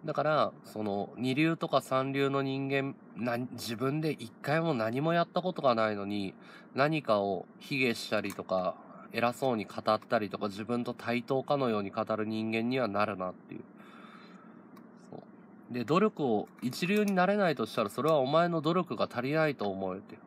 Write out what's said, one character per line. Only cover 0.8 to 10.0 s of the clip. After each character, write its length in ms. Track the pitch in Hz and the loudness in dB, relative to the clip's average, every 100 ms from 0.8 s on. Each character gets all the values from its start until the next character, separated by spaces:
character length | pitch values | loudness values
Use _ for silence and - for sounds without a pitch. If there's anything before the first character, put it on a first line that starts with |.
の、 260 | 107 101 98 - | -2 -2 -4 -4
二 180 | 127 | -2
流 220 | 131 160 - | 2 2 2
と 120 | 170 | 2
か 120 | 139 | 0
三 320 | - 131 135 | 2 0 0
流 180 | 139 139 | 0 2
の 100 | 139 | 2
人 300 | 135 135 135 | 0 -2 0
間、 240 | 139 135 - - - | 0 -2 -8 -16 -6
な-、 200 | 120 117 123 | -2 -2 -4
自 220 | 117 110 | -8 -8
分 260 | 113 135 151 | -2 -2 0
で 120 | 156 | -2
一 200 | 139 113 - | -4 -10 -10
回 180 | - 160 | -2 0
も 140 | 165 | 0
何 260 | 131 110 123 | 0 0 0
も 120 | 160 | 2
や 120 | 170 | 2
っ 40 | 165 | 2
た 140 | 180 | 0
こ 100 | 185 | -2
と 80 | 170 | 2
が 140 | 139 | 2
な 160 | 113 110 | 4 2
い 60 | 101 | 0
の 100 | 98 | -2
に、 280 | 104 98 - - - - | -4 -4 -8 -20 -20 -10
何 280 | 127 143 156 | 0 2 2
か 160 | - 104 | 2 2
を 280 | 101 92 - - | 2 -2 -6 -18
卑 200 | - 139 | -6 0
下 160 | 127 | 2
し 160 | 113 - | 0 -2
た 100 | 107 | -2
り 120 | 98 | -2
と 120 | 95 | -8
か、 320 | 90 92 90 - - - - | -2 0 0 -6 -16 -20 -8
偉 200 | 117 117 | 0 0
そ 220 | 120 135 | 2 0
う 20 | 113 | 0
に 80 | |
語 280 | 98 - - | -2 -4 0
っ 80 | 107 | 0